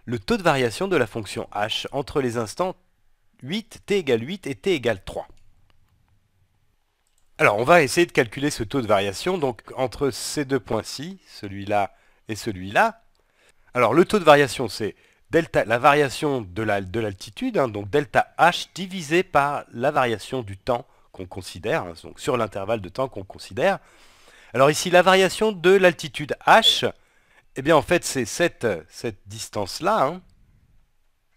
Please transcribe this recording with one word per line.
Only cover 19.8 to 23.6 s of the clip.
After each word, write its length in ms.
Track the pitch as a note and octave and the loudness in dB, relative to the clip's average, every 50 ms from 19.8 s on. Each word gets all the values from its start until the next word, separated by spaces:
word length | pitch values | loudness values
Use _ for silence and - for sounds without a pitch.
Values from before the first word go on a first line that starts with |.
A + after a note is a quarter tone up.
| A#2+ C#3+ | -4 -2
variation 540 | D3 C#3 B2+ A#2+ A2+ F#2+ - - C3 C3 A2+ | 0 0 0 0 -2 -4 -6 -8 -8 -8 -8
du 140 | G2 F#2+ | -10 -12
temps 280 | - - - A#2+ A#2+ C#3 _ _ _ _ _ | -8 -4 -2 -2 -2 -4 _ _ _ _ _
qu'on 140 | - - F#2 | -16 -16 -14
considère, 600 | F#2 - G2 F2+ - - F#2 E2 A2 D3+ D#3 G#2 | -14 -14 -14 -14 -14 -12 -8 -6 -4 -4 -4 -4
hein, 80 | F2 E2 - - | -8 -12 -16 -18
donc 160 | E2 - - | -20 -18 -8
sur 180 | - - B2+ | -4 -2 -2
l'intervalle 440 | A#2+ A2+ G#2 - G2+ G2 G2 A#2 A2+ | -2 -2 -4 -6 -6 -6 -4 -4 -4
de 80 | F#2 F2 | -6 -8
temps 180 | - - C3+ | -6 -6 -6
qu'on 160 | C3 - G#2 F#2+ | -6 -8 -12 -14
considère. 560 | - - F2+ - - F#2+ A2+ | -14 -16 -20 -18 -12 -4 -2